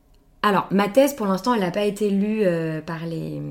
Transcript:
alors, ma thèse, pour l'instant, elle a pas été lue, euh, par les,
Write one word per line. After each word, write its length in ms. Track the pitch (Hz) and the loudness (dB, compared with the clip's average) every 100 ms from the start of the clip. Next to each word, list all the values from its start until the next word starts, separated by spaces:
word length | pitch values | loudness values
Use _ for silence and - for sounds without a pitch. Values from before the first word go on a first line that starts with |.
| _ _ _ _ | _ _ _ _
alors, 260 | 208 185 - | 0 0 2
ma 180 | 185 202 | 0 4
thèse, 240 | 262 277 277 | 4 4 2
pour 120 | 202 | -2
l'instant, 260 | 185 247 | 0 0
elle 100 | 233 | 0
a 80 | 180 | 0
pas 140 | 202 208 | 0 -2
été 240 | 202 208 | 0 0
lue, 320 | 196 208 220 | 0 0 2
euh, 380 | 185 165 160 156 | 2 2 -2 -6
par 240 | 156 160 165 | -8 -8 -8
les, 360 | 160 156 147 147 | -6 -8 -8 -8